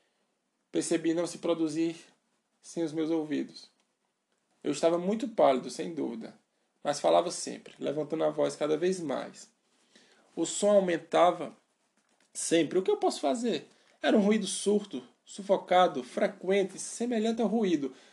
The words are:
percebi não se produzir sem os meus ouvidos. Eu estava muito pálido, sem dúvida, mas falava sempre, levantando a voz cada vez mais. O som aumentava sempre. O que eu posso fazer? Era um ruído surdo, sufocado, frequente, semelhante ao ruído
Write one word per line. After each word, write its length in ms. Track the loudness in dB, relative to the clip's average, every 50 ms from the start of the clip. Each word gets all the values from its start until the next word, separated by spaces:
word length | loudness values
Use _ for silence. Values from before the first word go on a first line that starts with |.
| _ _ _ _ _ _ _ _ _ _ _ _ _ _
percebi 440 | -4 -4 0 0 0 0 2 0 0
não 120 | 0 -2
se 120 | -4 -6 -6
produzir 580 | -2 -2 0 0 0 -2 0 -2 -2 -2 -2 -6 -14 -20 _ _ _ _ _ _ _ _ _ _
sem 240 | _ -12 -6 -4 -4
os 80 | -4 -2
meus 160 | -2 -2 0
ouvidos. 640 | 0 -2 -2 -2 -4 -4 -4 -6 -10 -18 -20 -20 _ _ _ _ _ _ _ _ _ _ _ _ _ _ _ _ _ _ -6
Eu 100 | -4 -2
estava 260 | 0 2 2 2 2
muito 280 | 0 -2 -2 -2 -4
pálido, 440 | -4 2 4 4 4 4 2 0 -6
sem 240 | -8 -8 -8 -8 -6
dúvida, 400 | -6 -6 -6 -6 -8 -12 -14 -16 _ _ _ _ _ _ _ _ _ -6
mas 160 | -6 -4 0
falava 300 | 2 4 4 4 2 0
sempre, 440 | -4 -8 -8 -10 -10 -12 -14 -18 -14 -8
levantando 460 | -6 -6 -4 -4 -4 -4 -4 -2 -2
a 60 | -2
voz 240 | 0 0 -2 -2 -2
cada 220 | -2 -2 -2 0
vez 240 | 0 0 -2 -2 -2
mais. 500 | -4 -4 -4 -6 -6 -8 -14 -18 -20 -20 _ _ _ _ _ _ _ _ _ -20 _ _ _ _ _ _ _
O 100 | -6 -6
som 240 | -4 -2 0 2 4
aumentava 880 | 6 6 4 4 0 -2 -2 0 4 6 6 6 4 2 -6 -10 -12 _ _ _ _ _ _ _ _ _ _ _ _ _ _ _ _
sempre. 440 | -10 -2 2 2 2 2 2 0 0
O 40 | 0
que 80 | 2
eu 80 | 0 2
posso 220 | 0 -2 -2 0
fazer? 500 | -2 -2 -2 0 -2 -2 -4 -4 -6 -10 _ _ _ _ _ _ 0
Era 100 | 4 4
um 40 | 6
ruído 260 | 6 4 4 2 0
surdo, 560 | -2 -6 -4 0 2 2 2 0 -2 -8 -10 -10 -12 _ _ _
sufocado, 800 | -20 -16 -14 -2 0 0 0 2 4 6 6 6 6 4 -2 -8
frequente, 720 | -6 -2 -2 -2 -2 -2 -4 -2 0 2 2 2 0 -4 -10
semelhante 640 | -12 -12 -8 -6 -4 -2 -2 0 0 0 0 0 0
ao 60 | 0
ruído 440 | 2 0 2 2 2 0 0 -4 -8 -12 -18 -20